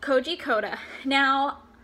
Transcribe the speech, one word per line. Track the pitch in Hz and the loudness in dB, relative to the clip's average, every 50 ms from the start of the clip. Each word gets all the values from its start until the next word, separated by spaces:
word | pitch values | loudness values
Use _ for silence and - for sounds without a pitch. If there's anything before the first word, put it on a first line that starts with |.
Koji | - - 269 262 254 320 349 | -2 2 2 2 2 0 -6
Koda. | - - 285 240 214 208 190 - - - - - - - | -6 -2 -2 0 0 0 -4 -6 -8 -10 -14 -12 -8 -2
Now, | 269 277 277 277 269 269 277 277 - - - - - - - | 0 2 4 4 4 4 2 2 0 -2 -6 -14 -20 -20 -20